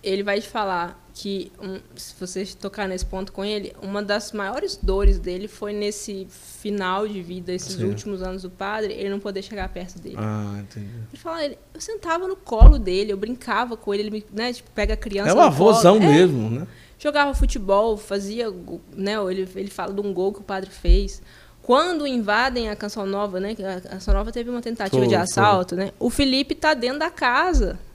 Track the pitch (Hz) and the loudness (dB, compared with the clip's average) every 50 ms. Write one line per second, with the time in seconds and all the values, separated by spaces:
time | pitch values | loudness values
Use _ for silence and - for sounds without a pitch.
0 | - 202 190 196 202 208 202 208 208 - - 233 208 190 185 175 175 175 - - | -2 -2 -2 -2 0 -2 -2 -2 -4 -6 -6 -4 -2 -2 -2 -2 -4 -6 -10 -16
1 | - - - - - 202 196 190 175 - - - - 185 190 185 - - - - | -20 -20 -20 -12 -8 -6 -6 -6 -8 -10 -14 -14 -12 -12 -12 -12 -14 -18 -20 -18
2 | - - - - 185 180 - 185 - 185 - - - 196 - 220 202 190 185 185 | -18 -18 -14 -14 -14 -10 -8 -8 -8 -10 -12 -12 -14 -12 -8 -6 -6 -6 -4 -6
3 | - - 202 190 190 - - - 196 208 214 208 196 - - - - 190 196 202 | -6 -6 -6 -8 -8 -8 -8 -8 -6 -6 -6 -6 -6 -10 -14 -12 -10 -6 -6 -6
4 | 208 196 208 220 220 - - 214 196 196 226 285 - 190 - - - - 190 196 | -2 -2 -2 -4 -4 -6 -8 -6 -6 -6 -6 -6 -6 -6 -6 -4 -2 -2 0 4
5 | 202 - 147 - - 180 180 185 202 208 - - 214 208 208 208 208 208 208 - | 4 4 4 4 -2 -8 -8 -8 -10 -12 -12 -12 -10 -8 -6 -4 -4 -4 -4 -6
6 | - - 202 190 190 185 - - - - - - - 214 208 202 185 185 185 196 | -10 -10 -10 -10 -12 -14 -16 -20 -20 -20 -20 -10 -6 -6 -4 -2 -2 -2 -2 -2
7 | 214 214 208 190 175 170 180 185 175 175 180 180 180 208 190 185 110 104 101 107 | -2 -4 -6 -8 -10 -10 -10 -10 -6 -6 -6 -6 -6 -8 -6 -4 -2 -4 -4 -4
8 | - 208 196 185 185 185 185 190 185 180 180 - 196 196 214 220 214 196 - - | -6 -8 -8 -6 -6 -8 -8 -10 -12 -14 -12 -10 -8 -6 -4 -4 -4 -6 -6 -6
9 | 196 202 202 202 196 208 196 190 190 - 220 202 180 180 - 180 185 180 - 175 | -6 -6 -6 -6 -6 -6 -8 -8 -10 -10 -10 -8 -8 -8 -8 -10 -12 -12 -14 -16
10 | 165 - - 110 107 107 107 104 104 104 101 101 101 98 - 107 104 101 117 117 | -16 -14 -10 -8 -6 -4 -4 -6 -6 -6 -8 -10 -12 -12 -14 -14 -14 -12 -12 -14
11 | 110 - - - - 339 330 330 302 285 233 - - _ - 330 - - 440 415 | -14 -14 -16 -14 -12 -10 -6 -6 -6 -6 -8 -12 -20 _ -16 -14 -10 -10 -10 -8
12 | - 339 320 339 370 370 381 381 - - 233 220 220 214 208 185 214 185 180 190 | -4 -4 -4 -2 -2 -6 -8 -8 -8 -6 8 10 10 10 10 8 0 -2 -2 -2
13 | 208 220 202 196 208 220 254 247 - 247 214 208 247 240 226 220 - 208 202 202 | -2 -2 -4 -6 -6 -8 -8 -10 -6 -4 -2 -2 -2 -4 -6 -10 -6 -4 -4 -4
14 | 214 214 208 214 208 - 196 208 233 247 247 - - - - - 208 214 247 240 | -4 -4 -6 -8 -10 -10 -8 -6 -6 -6 -6 -8 -14 -10 -4 -2 -2 -2 -2 -4
15 | - 226 - 196 202 185 185 247 339 - 143 135 185 220 208 - - 175 202 220 | -6 -6 -4 -2 2 2 6 8 8 6 8 6 6 6 8 10 10 10 10 10
16 | 196 156 147 160 185 180 147 123 107 110 117 131 175 - - - - - - _ | 8 8 10 8 8 6 6 2 0 -2 -2 -4 -6 -10 -14 -20 -20 -20 -20 _
17 | - 294 294 294 285 285 269 - 269 247 - 247 196 190 196 202 220 233 214 208 | -4 0 2 2 2 2 2 2 2 2 2 -2 0 2 4 4 4 2 0 -2
18 | - - 196 202 196 196 214 240 233 220 185 180 175 - 175 170 - - - - | -4 -6 -4 -4 -4 -4 -6 -6 -6 -6 -6 -10 -12 -12 -14 -14 -14 -16 -10 -6
19 | 190 196 214 220 202 185 190 190 185 185 185 190 196 202 - - 175 - 196 202 | -4 -2 -2 -2 -2 -2 -2 -4 -4 -6 -6 -10 -10 -8 -8 -8 -8 -6 -6 -4
20 | 202 202 190 175 185 196 208 - - - 196 190 190 196 - - - - - 208 | -4 -4 -2 0 -2 -2 -2 -4 -10 -8 -8 -8 -8 -10 -16 -2 4 6 6 6
21 | 202 - - - - - - - - - - - - - 247 277 320 359 349 311 | 4 -4 -10 -14 -18 -20 -20 -20 -20 -20 -20 -12 2 4 4 4 4 2 0 -2
22 | 294 277 254 240 214 196 208 220 247 269 254 247 226 214 208 214 214 208 - 220 | -2 -2 -2 -2 0 2 2 2 2 0 0 -2 -4 -4 -6 -6 -8 -8 -6 -6
23 | 196 190 196 196 208 208 180 185 190 202 226 220 190 190 185 185 185 - - 190 | -4 -4 -2 -2 -4 -4 -4 -4 -4 -6 -6 -6 -6 -8 -8 -8 -10 -12 -14 -8
24 | 180 - - 247 220 226 - 247 233 240 247 240 233 233 233 - 208 196 - - | 2 2 2 2 2 -4 -6 -6 -6 -6 -6 -6 -6 -8 -6 -4 -2 2 2 4
25 | 254 - 196 175 175 185 - 202 196 214 202 185 180 180 175 180 196 196 - - | 4 4 4 2 2 0 2 4 4 4 4 4 2 -2 -2 -4 -4 -4 -4 -2
26 | - 240 - - 285 269 254 269 277 - 311 - - 311 311 254 226 247 269 294 | -2 0 2 2 2 2 2 0 0 -2 -4 0 2 2 2 2 -2 -4 -2 -2
27 | 311 349 - - 311 247 240 277 330 370 339 262 214 170 165 - - - | -4 -4 -4 -2 0 2 2 2 2 2 2 2 2 0 -2 -8 -14 -16